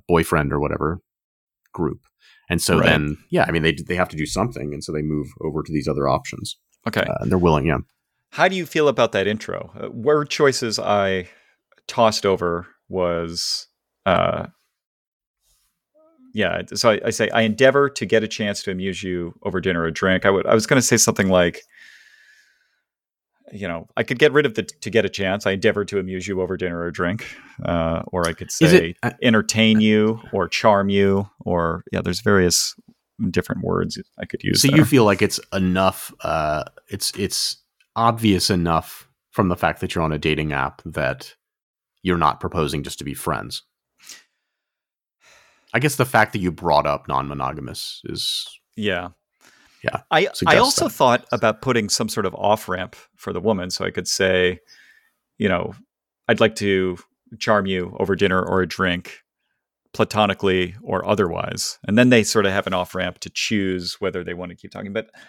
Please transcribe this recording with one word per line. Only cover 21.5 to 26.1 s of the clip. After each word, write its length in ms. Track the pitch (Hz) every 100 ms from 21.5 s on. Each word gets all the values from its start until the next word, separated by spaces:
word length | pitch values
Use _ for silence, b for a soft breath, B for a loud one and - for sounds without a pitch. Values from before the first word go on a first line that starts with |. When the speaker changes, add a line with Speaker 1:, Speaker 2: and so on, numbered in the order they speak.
| - - b b b b b b b b b b b b _ _ _ _ _ -
Speaker 2:
you 160 | 101 95
know, 200 | 85 - -
I 60 |
could 160 | 113 127
get 120 | 147
rid 140 | 139 139
of 100 | 110
the 80 |
"to 260 | 101 - 110
get 160 | 107 101
a 40 |
chance." 360 | - 95 101 101
I 60 |
endeavor 320 | 95 107 104 98
to 140 | 101
amuse 280 | 92